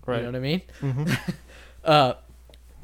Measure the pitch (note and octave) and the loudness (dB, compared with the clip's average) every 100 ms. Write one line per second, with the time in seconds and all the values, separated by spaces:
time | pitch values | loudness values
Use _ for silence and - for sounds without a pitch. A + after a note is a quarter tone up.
0 | - A#2 A#2+ B2+ C3 F3+ - - C#3 B2+ | -4 -4 -4 -4 -2 -2 -4 -6 -4 -2
1 | D#3+ B2+ - - - - - - D#3+ D3+ | -2 -2 -4 -10 -14 -20 -20 -6 4 6
2 | B2+ - - - - - - - | 4 0 -12 -20 -20 -20 -20 -6